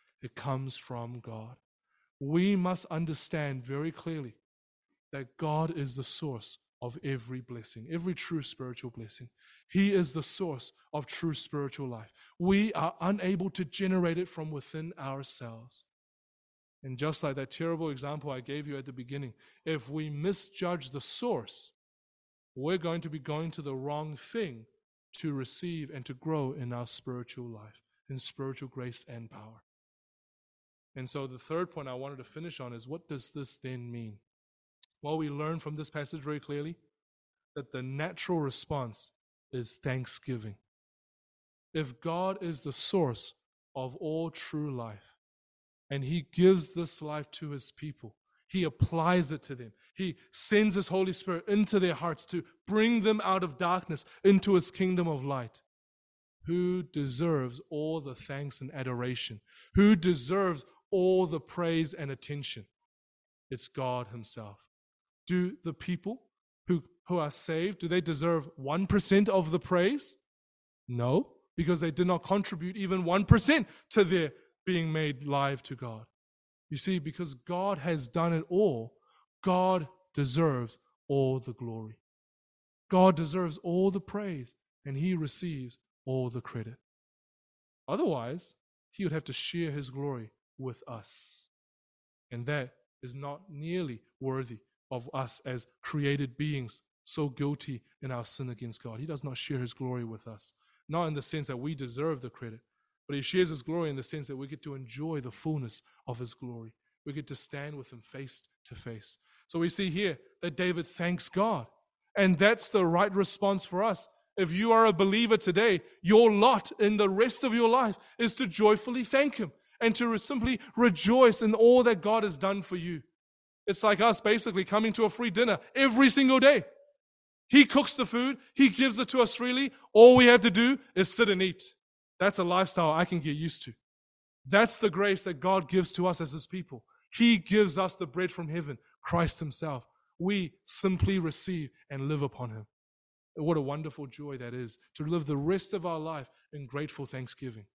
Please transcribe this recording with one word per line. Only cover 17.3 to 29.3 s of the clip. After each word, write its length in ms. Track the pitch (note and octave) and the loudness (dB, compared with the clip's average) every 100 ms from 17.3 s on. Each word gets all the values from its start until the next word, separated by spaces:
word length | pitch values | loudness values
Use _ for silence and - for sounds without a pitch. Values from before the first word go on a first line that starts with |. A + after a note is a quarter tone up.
| C3+ | -6
that 160 | C3 | -8
terrible 380 | - E3 E3 D#3+ | -6 -4 -4 -6
example 420 | C3 C#3+ D3+ C#3+ | -6 -8 -8 -8
I 100 | B2+ | -10
gave 260 | B2+ C#3+ D3 | -10 -10 -10
you 100 | C#3 | -12
at 80 | C3+ | -12
the 60 | |
beginning, 420 | B2+ A#2+ C#3 C3 - _ _ D#3+ | -14 -12 -10 -10 -14 _ _ -6
if 240 | D#3 B2+ | -6 -6
we 200 | D#3 D3+ | -8 -6
misjudge 800 | C#3+ F3 F#3+ - - F3+ F3 C3 | -4 -2 -2 -4 -6 -4 -4 -8
the 80 | C#3 | -6
source, 720 | - - A#3+ D#3+ G#2+ - - - _ _ _ _ _ _ _ C3 | -4 -2 -2 -4 -6 -12 -12 -16 _ _ _ _ _ _ _ -8
we're 220 | C#3+ F#3 | -4 -2
going 220 | E3 E3+ | -2 -4
to 80 | E3 | -6
be 100 | D#3 | -10
going 320 | B2+ D3+ E3 | -6 -6 -6
to 100 | D#3 | -8
the 140 | C#3+ C3+ | -8 -8
wrong 420 | C#3 D3 D#3 C#3 | -6 -6 -8 -12
thing 480 | - A#3 F#3 A#2 A2+ _ _ _ _ | -10 -8 -8 -10 -20 _ _ _ _
to 180 | - D#3+ | -10 -6
receive 580 | C#3 B2 - F3 E3 C#3+ | -6 -6 -8 -6 -8 -10
and 120 | C3 B2 | -12 -14
to 80 | |
grow 380 | B2+ D#3+ D#3 C3 | -10 -6 -4 -4
in 220 | C3+ A#2+ | -6 -8
our 140 | A#2+ A#2+ | -8 -8
spiritual 600 | - - B2 A#2+ - A#2+ | -10 -10 -12 -12 -14 -14
life, 340 | A2 G#2+ _ _ _ - | -16 -20 _ _ _ -14
in 100 | C3 | -8
spiritual 480 | - - C3+ B2+ C3+ | -8 -8 -10 -10 -14
grace 380 | B2+ B2 A2+ - | -12 -12 -12 -14
and 240 | A#2+ A2+ | -16 -18